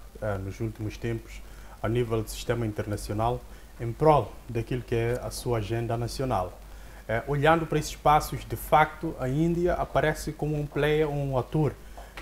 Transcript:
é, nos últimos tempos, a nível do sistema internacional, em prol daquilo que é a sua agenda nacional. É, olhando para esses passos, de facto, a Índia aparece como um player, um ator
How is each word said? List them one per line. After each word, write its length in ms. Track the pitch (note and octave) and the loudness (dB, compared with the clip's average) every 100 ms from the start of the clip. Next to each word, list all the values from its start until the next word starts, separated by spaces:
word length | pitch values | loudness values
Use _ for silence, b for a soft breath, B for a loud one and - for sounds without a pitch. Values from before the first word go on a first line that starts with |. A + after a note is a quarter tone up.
| - - | -16 -6
é, 160 | G#2+ G2 | -4 -2
nos 220 | F#2+ F#2+ | -4 -4
últimos 380 | A2+ G#2+ G#2 - | -6 -4 -6 -4
tempos, 420 | A#2 A2+ - - B B B B | -4 -4 -6 -14 B B B B
a 60 | G#2+ | 0
nível 340 | A#2+ A#2 A2+ | 2 2 0
do 60 | G#2 | -2
sistema 380 | - - A#2+ A2+ | -4 -2 -2 -2
internacional, 760 | G#2 G#2 G2+ - G#2 A2+ B2 B B B - | -2 -4 -4 -4 0 0 0 B B B -8
em 120 | A#2 | -6
prol 380 | A2+ D3+ D3 G#2 - - | 4 6 6 4 -6 -6
daquilo 340 | A#2 A2+ B2+ | -4 -2 -4
que 120 | - | 0
é 260 | A#2 A#2 B2 | 0 2 0
a 80 | G#2+ | -4
sua 280 | - B2+ A2+ | -6 -2 0
agenda 380 | G2 A#2 A#2 A#2 | 0 -2 0 -2
nacional. 640 | A#2 - C3 G#2 F2+ - B B B B - | -2 -2 0 0 -2 -8 B B B B -2
É, 140 | A2+ - | -2 0
olhando 400 | C#3+ D3 E3 D#3+ | 4 6 6 4
para 120 | D3+ | 0
esses 180 | - - | -2 2
passos, 480 | D3+ D3 - B2+ | 6 6 4 -6
de 120 | - A#2 | -4 -6
facto, 580 | - D3+ D3+ - E3 - | 4 6 6 2 -6 -4
a 100 | C3 | 0
Índia 460 | C#3+ E3+ E3+ F3 | 2 2 4 2
aparece 580 | D#3 C3+ C3+ D3+ D#3 - | 2 0 2 2 0 -6
como 260 | - D3+ D3+ | -4 -2 -2
um 80 | D3 | -2
player, 420 | C#3 D3 D3+ D3+ | 0 2 4 2
um 300 | C#3+ C#3 B2+ | 0 0 0
ator 360 | - D#3 D3 - B B B - | 2 2 2 0 B B B -6